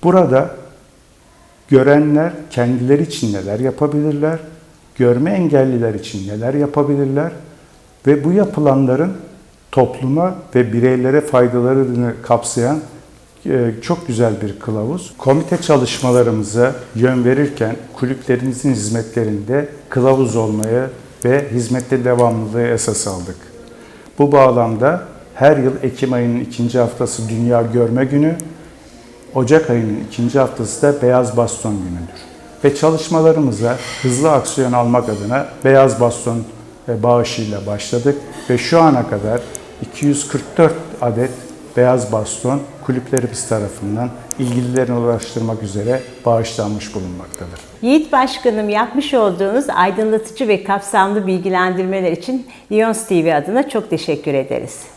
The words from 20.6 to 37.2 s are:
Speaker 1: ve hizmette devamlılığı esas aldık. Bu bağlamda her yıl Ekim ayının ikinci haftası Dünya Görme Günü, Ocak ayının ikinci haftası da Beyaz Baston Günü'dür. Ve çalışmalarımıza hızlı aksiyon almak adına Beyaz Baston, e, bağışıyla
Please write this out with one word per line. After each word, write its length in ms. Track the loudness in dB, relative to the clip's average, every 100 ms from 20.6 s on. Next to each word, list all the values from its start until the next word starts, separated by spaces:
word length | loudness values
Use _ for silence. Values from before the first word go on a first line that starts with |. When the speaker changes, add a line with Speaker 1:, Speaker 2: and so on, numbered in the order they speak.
| 0 -2 -2 -10 -20 -4
Speaker 1:
ve 200 | 0 2 0
hizmette 520 | -4 -2 -4 -2 -2
devamlılığı 640 | 2 4 2 2 -4 -2 0
esas 420 | 0 -2 -4 -4
aldık. 280 | -6 -10 -14 -18 -20 -20 -20 -20 -20 -20 0
Bu 140 | 4
bağlamda 680 | 6 6 4 0 2 0 0 -6 -20 -20
her 220 | 2 4 6
yıl 160 | 2 0
Ekim 300 | -6 -4 -2
ayının 280 | 0 0 -2
ikinci 380 | -4 -4 -2 2
haftası 500 | 0 0 -4 -4 -6
Dünya 340 | -2 2 2
Görme 420 | 2 2 2 2
Günü, 300 | 0 2 2 0 -8 -12 -20 -20 -20 -20 -20 -20 -8
Ocak 360 | -2 4 4 4
ayının 280 | 0 0 -4 -6
ikinci 300 | -2 0 2
haftası 440 | 0 0 -8 0
da 200 | 2 2
Beyaz 340 | 4 4 2 0
Baston 360 | -2 -2 -6
Günü'dür. 480 | -4 -6 -8 -10 -14 -20 -20 -20 0
Ve 100 | 0
çalışmalarımıza 1040 | 2 0 0 0 2 4 4 2 0 -2 -2 -6 -4
hızlı 300 | -2 2 2
aksiyon 400 | 2 0 -2 0
almak 360 | 2 2 2 0
adına 380 | -4 -2 -4 -4 -2
Beyaz 360 | 4 6 6 4
Baston, 420 | 0 0 -4 -4 -6 -14 -20 -18 -6
e, 140 | -2
bağışıyla 640 | 2 2